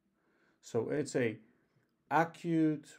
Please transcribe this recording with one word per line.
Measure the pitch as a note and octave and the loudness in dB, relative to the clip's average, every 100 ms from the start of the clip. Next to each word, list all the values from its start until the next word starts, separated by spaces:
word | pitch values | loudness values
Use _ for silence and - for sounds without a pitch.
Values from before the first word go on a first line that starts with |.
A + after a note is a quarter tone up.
| _ _ _ _ _ _ | _ _ _ _ _ _
So | - A#2 A2+ | -6 -4 -2
it's | C#3+ C#3+ D3 | -2 -2 0
a | A#2+ A2+ - _ _ _ _ _ _ | -2 -2 -12 _ _ _ _ _ _
acute | D3 E3 - E3+ E3 D#3 D3+ - | 0 0 -4 -2 2 2 0 -6